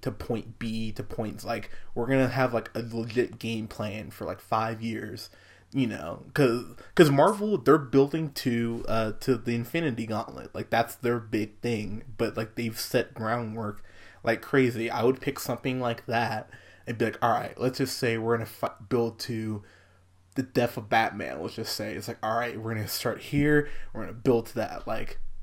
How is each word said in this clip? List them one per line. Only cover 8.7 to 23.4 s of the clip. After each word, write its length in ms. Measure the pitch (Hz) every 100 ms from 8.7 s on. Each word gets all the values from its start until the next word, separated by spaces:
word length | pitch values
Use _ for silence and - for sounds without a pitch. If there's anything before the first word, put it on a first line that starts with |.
| 117 -
uh, 240 | 110 110 104
to 160 | - 120
the 180 | 120
Infinity 520 | 117 117 165 160 120 110
Gauntlet, 500 | 107 - - - -
like, 140 | 110
that's 260 | 113 117 -
their 240 | 120 120
big 400 | 110 107 107 -
thing, 440 | 120 113 104 107 - 110
but, 200 | 113 113
like, 180 | 110 -
they've 240 | 117 110
set 340 | - 127 -
groundwork 720 | - 110 120 117 110 107 - - - - -
like 180 | - 113
crazy. 480 | - 143 127 110 113
I 140 | 120
would 180 | 117 131
pick 180 | - 131
something 400 | - 120 139 127
like 280 | 123 117 -
that 420 | 117 113 110 - - - - -
and 100 | 110
be 80 | 113
like, 140 | -
"All 80 | 120
right, 260 | 110 - -
let's 160 | 127 127
just 180 | 131 -
say 220 | 123 113
we're 180 | 113 117
gonna 100 | 110
fi-, 240 | - 113 - 104
build 300 | 123 117 107
to 420 | - 113 110 107 - - _ _ _ _ _
the 80 | -
death 360 | 131 - 120 -
of 120 | 107
Batman," 540 | 113 113 101 69 67
let's 100 | 85
just 220 | - 110 -
say. 180 | 107
It's 140 | 90 107
like, 100 | 117
"All 120 | 110 117
right, 240 | 120 113
we're 140 | 113
gonna 140 | 110 104
start 340 | - 123 -
here, 460 | - 143